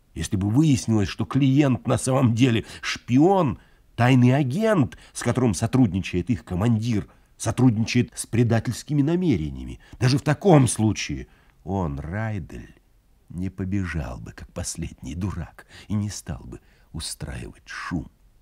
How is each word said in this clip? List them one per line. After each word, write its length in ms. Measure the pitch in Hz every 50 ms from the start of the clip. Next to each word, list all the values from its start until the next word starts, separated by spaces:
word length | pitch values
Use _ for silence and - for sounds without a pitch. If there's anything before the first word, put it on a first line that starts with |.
| _ _ -
если 220 | 82 82 - -
бы 140 | 95 98 104
выяснилось, 580 | 110 135 160 156 135 107 - - 110 107 98
что 180 | - - - 117
клиент 600 | - - 135 143 131 131 143 151 135 120 - -
на 100 | 113 127
самом 380 | 113 - 131 131 135 143 110 117
деле 300 | 110 131 127 113 117 - - - -
шпион, 800 | - - - - - - 120 135 151 185 196 190 170 127 92 - - _ _ _ _ _ -
тайный 400 | - 117 123 135 127 120 123 127
агент, 600 | 143 147 123 127 190 220 220 214 175 123 90 - - - - -
с 100 | - -
которым 300 | 120 117 123 123 120 92
сотрудничает 760 | - 117 110 - 127 131 95 80 95 82 - - 90 85 -
их 140 | 123 - -
командир – 640 | - 92 85 101 123 117 107 110 120 113 101 - - - _ _ _ _
сотрудничает 760 | - - 113 104 - 127 131 107 107 113 - - 123 120 - -
с 100 | - -
предательскими 760 | - - 110 120 110 117 113 - 127 107 - - - 151 147
намерениями. 800 | 135 151 170 180 185 165 120 85 78 73 67 65 64 62 62 - - - - -
Даже 180 | - 127 131
в 40 | 143
таком 460 | - 151 147 - - 202 165 147 131
случае 600 | 110 - - 110 107 95 - - - 73 65 62 - _ _ _ _ _ _ -
он, 340 | 80 95 98 90 78 69 67
Райдель, 800 | 71 76 87 104 113 110 107 98 73 - - 60 - - - _ _ _ _ _ _ _ _ _ _
не 220 | - - 87 92 95
побежал 680 | - - 98 95 98 101 92 85 80 82 69 64 62 53
бы, 120 | 53 -
как 220 | - - - - -
последний 600 | - 71 - - - 82 - - - - - -
дурак, 520 | 87 95 95 - 87 76 - - - - _ - - - -
и 40 | 98
не 160 | 104 101 104
стал 340 | 98 - - - 76 60 60
бы 180 | 60 60 - _ _ _ _ _ _ -
устраивать 760 | 80 - - - - - - 62 60 58 50 - _ _
шум. 420 | - - - - - 87 80 - - _ _ _ _ _ _